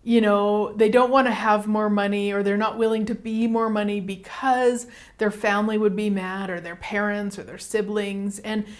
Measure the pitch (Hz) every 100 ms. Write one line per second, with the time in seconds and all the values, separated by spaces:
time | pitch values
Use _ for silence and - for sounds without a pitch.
0 | - 233 214 202 208 208 208 214 220 247
1 | 247 269 247 202 220 214 208 214 214 208
2 | 202 202 202 202 202 202 214 214 226 220
3 | 214 240 226 220 233 226 226 208 208 208
4 | 190 190 - - 269 254 247 247 - -
5 | - _ 214 208 214 202 214 214 214 196
6 | 214 196 185 185 190 175 170 175 - 208
7 | 208 208 202 202 - - - 214 196 208
8 | 202 196 202 202 214 214 208